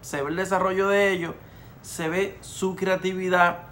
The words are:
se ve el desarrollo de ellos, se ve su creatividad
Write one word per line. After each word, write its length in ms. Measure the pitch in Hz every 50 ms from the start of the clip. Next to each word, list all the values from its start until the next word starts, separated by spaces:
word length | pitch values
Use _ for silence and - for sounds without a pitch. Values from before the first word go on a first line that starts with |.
se 200 | - - - 143
ve 100 | 139 147
el 40 | 160
desarrollo 540 | 175 190 180 196 185 185 185 185 190 196 196
de 220 | 202 202 202 196
ellos, 220 | 190 180 170 160 - - - - - - - - - -
se 280 | - - - - 170 160
ve 280 | 165 185 196 202 - -
su 340 | - - - - 196 190 185
creatividad 840 | - 190 185 185 185 180 185 190 185 185 185 180 180 175 175 170 - - -